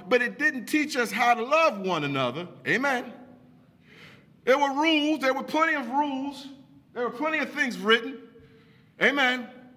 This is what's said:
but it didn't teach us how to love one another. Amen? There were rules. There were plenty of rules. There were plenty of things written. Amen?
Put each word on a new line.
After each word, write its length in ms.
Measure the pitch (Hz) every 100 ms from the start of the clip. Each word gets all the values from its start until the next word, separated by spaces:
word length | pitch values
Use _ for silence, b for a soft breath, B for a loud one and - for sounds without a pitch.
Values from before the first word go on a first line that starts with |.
| 180
but 140 | 247
it 180 | 240 185
didn't 260 | 302 262 202
teach 300 | 302 285 262
us 160 | 226
how 220 | 208 240
to 100 | 233
love 340 | 233 311 320 208
one 240 | 190 170
another. 460 | 143 139 127 139 175 - -
Amen? 460 | 196 277 247 240 - - - - - _ _ B B B B B _
There 140 | - 277
were 140 | 277
rules. 480 | 269 320 311 294 302
There 140 | 262
were 100 | 269
plenty 300 | 254 311 320
of 140 | 302 233
rules. 600 | 269 294 269 285 - 269 - - - _
There 120 | 220
were 60 | 240
plenty 280 | - 311 311
of 100 | 262
things 260 | 294 269 185
written. 400 | 196 233 269 - - - b b b b b b
Amen? 460 | 208 277 254 254 226 - -